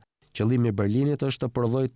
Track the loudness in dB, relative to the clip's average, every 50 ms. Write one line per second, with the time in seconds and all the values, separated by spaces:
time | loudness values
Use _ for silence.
0 | -6 _ _ _ _ _ -4 -2 0 2 2 2 2 2 2 0 0 0 0 0
1 | 0 0 0 -2 -2 -4 -4 -4 -6 -4 -2 -2 -2 0 0 0 -2 -2 -2